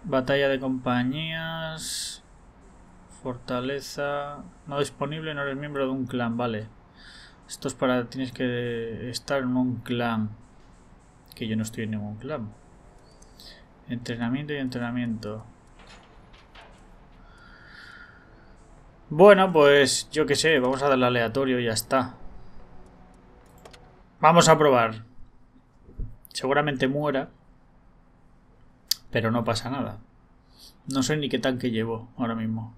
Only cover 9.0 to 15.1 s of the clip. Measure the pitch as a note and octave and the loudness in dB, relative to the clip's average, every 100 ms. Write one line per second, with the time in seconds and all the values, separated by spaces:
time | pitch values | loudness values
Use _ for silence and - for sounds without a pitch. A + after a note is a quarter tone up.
9 | A#2+ A#2+ - C#3 B2+ B2+ B2+ A2+ - A#2+ | -8 -10 -4 -2 0 0 0 -4 -4 -2
10 | A#2 A2+ G#2+ G#2 - - - - - - | 0 -2 -4 -6 -20 -20 -20 -20 -20 -20
11 | - - - - A2+ A2 A2 - G#2+ G#2+ | -20 -20 -20 -10 -4 -4 -4 -6 -6 -6
12 | G#2 G#2+ B2+ D3 G#2 - - - - - | -8 -10 -8 -8 -8 -14 -20 -20 -20 -20
13 | - - - - - - - - - A#2+ | -20 -20 -20 -20 -20 -20 -20 -20 -12 -10
14 | A#2+ A#2 A#2+ C3+ D3 D3 C3 B2+ A#2+ B2 | -8 -6 -2 -4 -4 -6 -6 -6 -6 -4
15 | A#2+ | -4